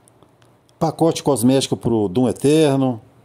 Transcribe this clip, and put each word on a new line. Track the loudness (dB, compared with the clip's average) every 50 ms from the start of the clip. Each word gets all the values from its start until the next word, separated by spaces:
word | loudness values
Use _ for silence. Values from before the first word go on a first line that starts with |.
| _ _ _ _ -20 _ _ _ _ _ _ _ _ _ _ -4
pacote | -4 -4 -2 0 0 0 0 -2 -2
cosmético | -2 -2 2 2 2 2 2 0 -2 -6
pro | -4 -4 -2 -2 0 -2 -2
Doom | -2 0 -2 -2
Eterno, | -2 -2 0 0 2 2 2 2 2 0 0 -2 -2 -6 -10 -20 _ _ _